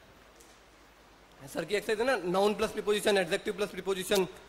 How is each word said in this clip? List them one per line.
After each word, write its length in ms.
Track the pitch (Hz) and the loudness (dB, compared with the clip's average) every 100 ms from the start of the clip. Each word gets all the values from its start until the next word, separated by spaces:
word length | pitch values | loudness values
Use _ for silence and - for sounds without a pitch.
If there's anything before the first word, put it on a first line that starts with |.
| - - - - - - - - - - - - - - 139 | -20 -20 -20 -20 -20 -20 -20 -20 -20 -20 -20 -20 -20 -20 -10
सर 100 | 190 | -8
की 100 | 160 | -2
एक्सरसाइज 340 | 202 - 214 254 | -2 0 0 2
है 80 | 240 | 2
ना, 140 | 175 | 2
नाउन 240 | 190 208 | 4 4
प्लस 160 | 202 214 | 2 -2
प्रीपोजिशन, 480 | 214 190 208 220 196 | -2 0 2 4 2
एडजेक्टिव 360 | 170 190 220 | 2 -2 -4
प्लस 140 | 190 208 | -4 -4
प्रीपोजिशन, 580 | 180 185 185 185 202 180 - | -4 -4 -4 2 2 2 -4